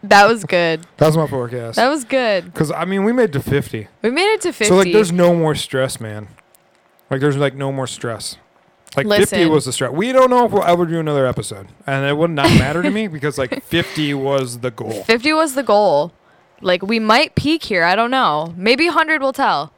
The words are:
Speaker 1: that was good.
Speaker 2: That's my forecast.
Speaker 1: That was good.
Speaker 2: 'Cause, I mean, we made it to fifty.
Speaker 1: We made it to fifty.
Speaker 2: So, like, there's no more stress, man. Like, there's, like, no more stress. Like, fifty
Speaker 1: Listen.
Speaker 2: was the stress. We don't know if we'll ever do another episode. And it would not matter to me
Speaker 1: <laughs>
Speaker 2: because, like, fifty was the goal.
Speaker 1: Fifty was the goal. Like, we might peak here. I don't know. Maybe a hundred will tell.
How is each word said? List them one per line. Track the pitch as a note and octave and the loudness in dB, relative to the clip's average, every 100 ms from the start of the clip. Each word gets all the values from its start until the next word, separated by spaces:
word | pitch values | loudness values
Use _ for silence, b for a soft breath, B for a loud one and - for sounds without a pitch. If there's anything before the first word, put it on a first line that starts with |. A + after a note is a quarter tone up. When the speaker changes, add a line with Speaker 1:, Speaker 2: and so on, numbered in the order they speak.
Speaker 1:
that | G3+ G3+ G3+ | 6 6 6
was | A#3 | 4
good. | E3+ F3+ E3+ D#3+ E3 - | 0 0 0 -2 -8 2
Speaker 2:
That's | D3 D#3+ | 2 4
my | D3+ | 0
forecast. | C3+ A#2+ B2 A#2 A2+ | -2 -6 -6 -6 0
Speaker 1:
That | A#3+ | 0
was | D4+ | 0
good. | A#3 C4+ A#3+ G3 F3 | -2 -2 0 0 -4
Speaker 2:
'Cause, | - D3+ | -4 -4
I | D3 | -2
mean, | F3 G3 | -4 0
we | G3+ | 0
made | B3+ A3 | 2 0
it | |
to | C#3+ | 0
fifty. | - C#3+ - A2+ G#2 _ | -2 -2 -2 -10 -12 _
Speaker 1:
We | G#3+ | -2
made | C4+ G4 | 0 0
it | G#4+ | 0
to | F4+ | -2
fifty. | C4+ G#3+ | -2 2
Speaker 2:
So, | F3+ | 4
like, | F#3 | 4
there's | F3 G3 | 4 2
no | F3 F3 | 4 4
more | E3+ D#3 | 4 0
stress, | D3 - C3+ C3 - | -2 -4 -2 -2 -4
man. | A2 G#2+ G#2 - _ _ _ _ _ _ _ | -10 -12 -14 -20 _ _ _ _ _ _ _
Like, | C3+ | -2
there's, | D3 C#3 | 0 0
like, | C#3+ | -2
no | C3+ C#3 | -2 -6
more | C3+ B2+ | -6 -8
stress. | - B2 G#2+ - - _ _ _ _ _ - | -8 -10 -10 -12 -14 _ _ _ _ _ -4
Like, | G#3 | 0
fifty | G#3 G#3 F#3 | 2 2 2
Speaker 1:
Listen. | E3 | 2
Speaker 2:
was | D#3 | 2
the | B2+ | 0
stress. | A#2+ B2+ | -4 -4
We | C#3 A3+ | -2 0
don't | C4 B3+ | 4 4
know | B3 | 4
if | A#3+ | 2
we'll | G3 | 2
ever | E3+ F3 F3 | 2 2 0
do | E3 | -2
another | D#3 D3 C3 | -2 0 0
episode. | A#2+ G#2+ G2 G2 - - | -2 -8 -12 -18 -14 -6
And | C3+ | -2
it | C#3 D3 | -2 0
would | E3+ | 0
not | D#3 C#3 - | 2 4 4
matter | C3+ D#3 | 4 -2
to | F#3+ | -2
me | G#3 G#3+ | -2 -4
Speaker 1:
<laughs> | |
Speaker 2:
because, | D#3 C#3+ C#3 | -4 -6 -4
like, | B2+ - | -4 -6
fifty | - E3+ E3 - D3 | -4 -4 -2 -4 -4
was | C#3+ C3+ C#3 C3 A#2+ | -2 0 -2 -2 -6
the | B2 | -8
goal. | A2+ A2 A2 | -8 -10 -8
Speaker 1:
Fifty | F#2+ A3+ B3+ | -2 0 0
was | D#4 D#4+ | 0 0
the | B3+ | -2
goal. | B3 G#3 G#3 C#3+ E3 _ b b b b | 2 2 4 2 -2 _ b b b b
Like, | E3+ F3+ | -2 -2
we | F#3+ A3+ | 0 -2
might | A3 A3+ D#4 | 2 2 2
peak | - C#4+ D#4+ | -2 -2 -2
here. | - F#3+ | -2 0
I | E3+ G3 | 2 2
don't | A#3 | 0
know. | C4 A3 D3+ E3 E3+ | 0 0 -2 -4 -4
Maybe | G3 C4 E4 | 0 2 2
a | |
hundred | E4 D#4 D#4 | 0 0 0
will | C4+ | -2
tell. | C4 B3 D#3+ D3+ | -2 0 0 -4